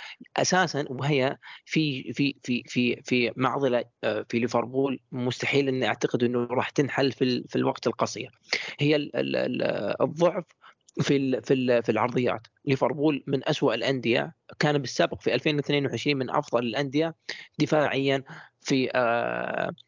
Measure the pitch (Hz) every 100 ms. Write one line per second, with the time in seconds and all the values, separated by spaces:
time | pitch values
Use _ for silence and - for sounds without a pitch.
0 | - - - - 151 185 175 135 151 131
1 | 143 147 131 - - - - 156 151 131
2 | 135 127 139 131 - 120 - - 123 -
3 | - 127 117 - 127 135 139 120 - _
4 | 113 107 104 117 117 117 113 131 139 127
5 | - 131 123 - - 139 139 131 107 117
6 | 156 123 120 123 120 123 - - 131 -
7 | 135 - 131 123 - - 131 131 123 -
8 | 117 120 - _ - - - - 147 151
9 | 143 127 - - 131 123 - - 101 -
10 | 131 151 170 190 - _ - _ _ -
11 | 151 139 135 127 - 135 127 120 117 107
12 | 120 123 120 107 - _ 147 135 131 151
13 | 151 135 - 139 139 151 135 113 113 135
14 | 117 127 147 - - - 147 147 143 -
15 | 170 - - 120 160 147 139 143 135 113
16 | 147 139 123 143 - 120 120 110 143 139
17 | 165 165 - - - - 147 156 135 120
18 | 139 135 131 - - _ - 135 127 -
19 | 120 117 117 - - - 50 -